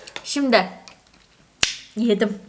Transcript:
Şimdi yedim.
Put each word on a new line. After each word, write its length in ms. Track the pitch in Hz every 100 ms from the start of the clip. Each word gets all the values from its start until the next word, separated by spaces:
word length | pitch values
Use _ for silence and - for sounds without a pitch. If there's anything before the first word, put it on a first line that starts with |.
| - -
Şimdi 460 | - 285 277 226 185 - - - _ - _ _ _ - - - - 214
yedim. 440 | 233 202 214 202